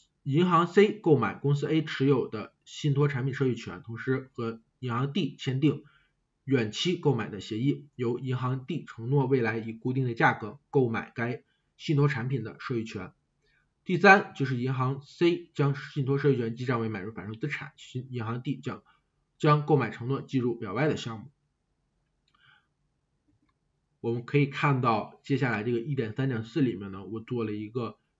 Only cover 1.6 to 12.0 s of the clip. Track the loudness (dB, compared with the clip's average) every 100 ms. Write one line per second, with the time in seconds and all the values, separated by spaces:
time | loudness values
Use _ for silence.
1.6 | 2 0 0 0 2 4 2 -6 -12 _
2.6 | -20 -4 0 2 2 0 -4 0 0 0
3.6 | -6 -12 -12 -10 -2 -2 -4 -6 -6 -6
4.6 | _ -12 -6 -2 -2 -2 -4 -4 -4 2
5.6 | 2 0 -6 _ _ _ _ _ -2 0
6.6 | 0 -2 -2 0 0 0 -2 -8 -8 -2
7.6 | -2 -2 -6 -6 -4 -4 -4 -4 -2 -4
8.6 | -4 -8 -8 -12 -2 0 2 2 2 -2
9.6 | -6 -6 -4 -2 -2 2 2 2 -6 -12
10.6 | _ 0 2 -2 -6 -6 -4 -6 _ _
11.6 | _ _ -2 2